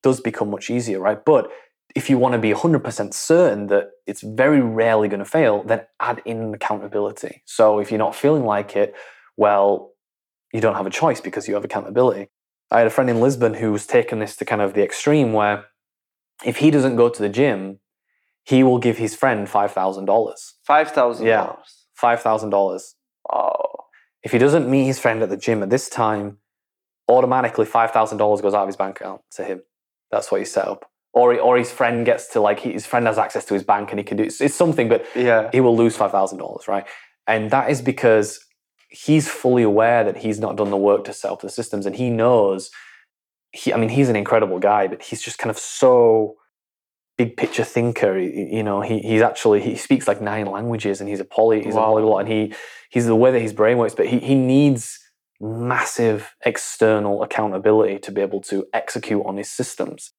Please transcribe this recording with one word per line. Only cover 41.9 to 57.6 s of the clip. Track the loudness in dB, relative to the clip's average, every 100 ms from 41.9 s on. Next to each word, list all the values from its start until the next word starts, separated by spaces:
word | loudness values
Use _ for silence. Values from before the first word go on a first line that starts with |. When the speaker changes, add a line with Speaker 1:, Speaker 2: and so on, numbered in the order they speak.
| -4
Speaker 1:
he | -2
knows, | 2 4 4 2 0 -8 -20 -20 -20 _ _ _ _ _
he, | -8 -4
I | 0
mean, | 0
he's | 2 2
an | 2
incredible | 2 2 2 0
guy, | 2 2 0
but | -4
he's | -12 -12
just | -12 -8
kind | -8
of | -8
so | -10 2 4 6 6 4 0 -6 _ _ _ _ _ _ _ -4
big | -4 -2
picture | -4 -2
thinker. | -4 0 -2 0 0 0
He, | -4 -6 -6
you | -4
know, | -2 -4
he, | -2 -4
he's | 0 2
actually, | 2 2 2 2
he | 2 -8
speaks, | -2 0 0
like, | -2
nine | -4 -6 -6
languages, | -6 -6 -4 -4 -4
and | -6
he's | -8
a | -4
poly-, | 2 4 2
he's | 0
Speaker 2:
Wow. | 0
Speaker 1:
a | 2
polyglot, | 2 2 0
and | 0
he, | -2 -4 -8 -18 -20 _
he's | -2 2
the | 4
way | 4
that | 4
his | -2
brain | 2 2 4
works, | 0 -2
but | 0
he, | 0
he | 2 0
needs | 4 4 4 2 -4 -16 _ _ _ _
massive | -10 -6 -4 -4 -4 0 0 0 -6 _ -4
external | -4 -10 0 2 2 0 -2
accountability | -4 -4 -4 0